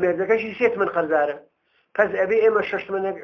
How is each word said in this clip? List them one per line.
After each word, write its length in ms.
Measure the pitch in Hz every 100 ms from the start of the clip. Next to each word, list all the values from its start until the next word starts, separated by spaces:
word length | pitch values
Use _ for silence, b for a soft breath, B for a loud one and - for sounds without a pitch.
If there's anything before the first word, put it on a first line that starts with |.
مێردەکەشی 540 | 180 165 190 220 220 202
سێ 100 | 233
تمەن 160 | 202 185 170
قەرزارە. 420 | 160 151 147 139 - _ _ _ _ -
پس 140 | 208 190
ئەبێ 160 | 190 226
ئێمە 200 | 220 214 -
شەش 120 | 190 -
تمەنە-، 320 | 196 190 170